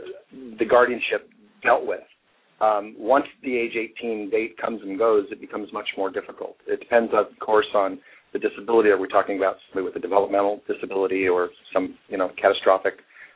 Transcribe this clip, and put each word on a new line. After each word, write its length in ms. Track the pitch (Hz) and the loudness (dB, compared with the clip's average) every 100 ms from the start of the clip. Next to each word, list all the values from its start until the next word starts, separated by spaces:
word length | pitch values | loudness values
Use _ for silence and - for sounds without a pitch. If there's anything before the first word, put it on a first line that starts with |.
| - - _ 135 123 110 | -16 -18 _ -20 -16 -6
the 60 | |
guardianship 640 | 113 123 123 123 - 107 - _ _ _ | 4 4 4 0 -4 -4 -6 _ _ _
dealt 220 | 120 127 | 0 2
with. 160 | 104 90 - _ _ _ _ _ | 0 -8 -10 _ _ _ _ _
Um, 320 | 110 104 107 120 | 0 2 -4 -6
once 280 | 110 139 - - | 2 2 2 -8
the 120 | 135 | -4
age 180 | 120 113 113 | -2 -2 -4
eighteen 540 | 113 - 117 107 101 | -8 -8 -6 -6 -2
date 260 | 110 113 - | -2 -2 -6
comes 240 | 117 110 | -8 -8
and 160 | 98 95 | -8 0
goes, 280 | 113 107 98 | 4 4 2
it 100 | 85 | -8
becomes 260 | 135 107 101 | -12 -12 -10
much 140 | 104 - - | -10 -8 -6
more 120 | 95 | -4
difficult. 460 | 95 - - 92 - - | -4 -10 -12 -14 -12 -6
It 140 | 139 | -6
depends, 320 | - 120 110 | 2 2 4
of 120 | 110 101 - | 0 0 -6
course, 280 | - 107 - | 2 2 4
on 240 | 104 95 92 - - _ | 0 0 -4 -14 -20 _
the 60 | 101 | -6
disability. 500 | 107 - 101 117 104 | -4 -6 2 4 4
Are 100 | 95 | 2
we 100 | 95 | 2
talking 280 | 101 95 95 | 0 0 0
about 200 | 95 - _ | -2 -2 _
somebody 160 | 98 | -6
with 120 | 90 90 | -6 -6
a 40 | |
developmental 640 | 87 98 98 101 101 104 - | 0 0 2 2 0 -2 -8
disability 640 | - 92 98 95 95 92 | -8 -6 -2 -2 0 0
or 220 | 90 87 - - | 0 -2 -8 -6
some, 240 | 92 90 - _ | -4 -4 -8 _
you 80 | 98 | -6
know, 140 | 92 - | -4 0
catastrophic, 540 | 98 98 - 95 95 - _ - - | 0 2 2 2 0 -6 _ -20 -20